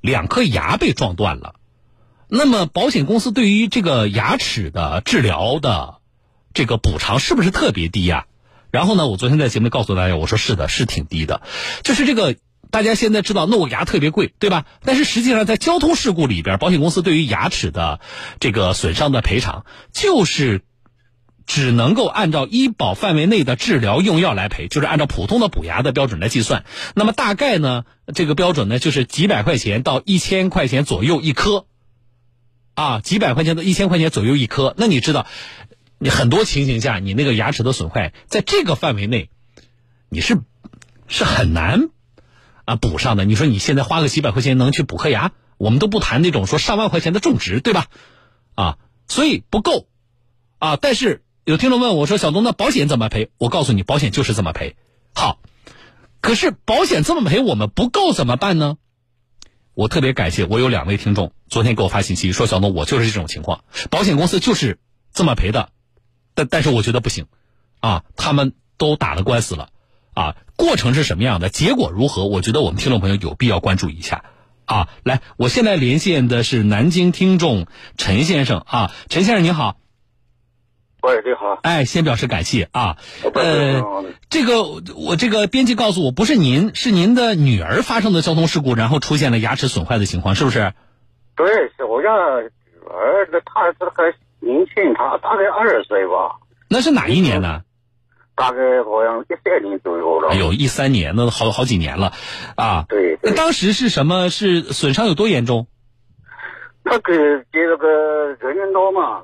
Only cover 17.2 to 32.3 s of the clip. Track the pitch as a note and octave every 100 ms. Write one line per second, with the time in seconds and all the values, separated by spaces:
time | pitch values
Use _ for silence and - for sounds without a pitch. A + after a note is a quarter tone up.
17.2 | D3 G#2+ D3 - F#2+ D2 D#2+ D2 - -
18.2 | - - - G#2 F#2 F#2 F2 E2 D3+ C3
19.2 | - G2+ - - - - - - G#4 E4
20.2 | F3 - C3+ F#2+ _ _ _ _ _ _
21.2 | _ _ - - C3 A#2+ A#2+ A3+ G3+ G3+
22.2 | F#3 D#3 C3+ A#3 C4 G#3+ G#2+ F#2+ G#3 D#3
23.2 | E3 A3 B2+ B2 - D#3 G#2+ B2 G3 D#3+
24.2 | F3 G2+ G2+ - D#2+ D3+ C#3 D#3 C#3+ -
25.2 | F2+ A#3 G#3 - E2 E2+ C3+ C3 C3+ F2
26.2 | G#2 B2 G#2+ C3 - - - - G#3+ A3+
27.2 | A#3+ G3+ C#4+ G3 C#3 B2 A#2 _ - D3+
28.2 | D#3 D3+ F3+ D#3 G2+ B2 D#3+ C3+ A#2+ -
29.2 | G3 C#3 A2 C3 G#2+ G#2+ B2+ C3 - F#3
30.2 | - F#3+ F#3 F3 C3+ C3+ D3 F2 B2 E3
31.2 | D#3 C3 G3+ G3+ - _ _ _ _ _
32.2 | _